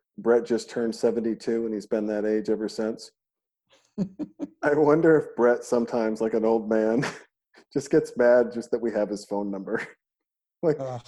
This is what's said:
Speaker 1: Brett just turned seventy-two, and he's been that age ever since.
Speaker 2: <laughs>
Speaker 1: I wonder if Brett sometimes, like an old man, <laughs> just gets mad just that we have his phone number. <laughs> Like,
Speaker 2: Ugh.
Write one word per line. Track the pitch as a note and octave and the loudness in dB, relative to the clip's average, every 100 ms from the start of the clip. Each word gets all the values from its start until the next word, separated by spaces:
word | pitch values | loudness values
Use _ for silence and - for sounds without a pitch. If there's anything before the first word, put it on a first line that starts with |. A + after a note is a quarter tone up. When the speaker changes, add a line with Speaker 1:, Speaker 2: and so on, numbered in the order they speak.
| _ - | _ -4
Speaker 1:
Brett | G#2+ A#2+ - | 2 2 2
just | A2 - | -2 -2
turned | B2 A2+ | -4 -4
seventy-two, | A2 A#2 A2+ A2+ A2 - A#2 A2+ | 0 0 0 -2 -4 -4 -4 -4
and | |
he's | G#2+ - | -6 -4
been | A2+ G#2+ | -4 -2
that | G#2 G#2+ | -2 0
age | G#2+ G#2+ | 0 0
ever | G#2 G#2+ | -2 -4
since. | - A2 A#2 - _ _ _ _ _ _ _ _ - | -4 -6 -6 -14 _ _ _ _ _ _ _ _ -8
Speaker 2:
<laughs> | F#3 - - - D4 _ | -8 -8 -12 -12 -14 _
Speaker 1:
I | D3 D3 | 0 2
wonder | D3 D#3 E3 D3+ | 4 4 6 4
if | - - | 2 2
Brett | A#2+ A#2+ | 2 2
sometimes, | - A#2+ A#2 B2 A2 G#2+ | 0 -2 0 -2 -2 -2
like | A2 A2+ | -2 0
an | A2 | 2
old | A2+ G#2+ | 0 0
man, | A2 A2 A#2 - - - _ | 0 2 0 -2 -8 -18 _
<laughs> | _ _ _ | _ _ _
just | C#3 - | -6 0
gets | D#3+ D3+ - | 0 2 2
mad | A#2+ B2 A2+ | 6 6 4
just | A#2 - | -4 -6
that | A#2+ | -4
we | A#2 | -2
have | G#2+ G2+ | -2 -2
his | G2+ - | -4 -6
phone | G2+ G2+ | -6 -6
number. | G2 G2 A2 | -8 -6 -6
<laughs> | - - _ _ _ _ _ _ | -6 -16 _ _ _ _ _ _
Like, | E3 C#3+ | -2 -2
Speaker 2:
Ugh. | C3 B2 | -6 -10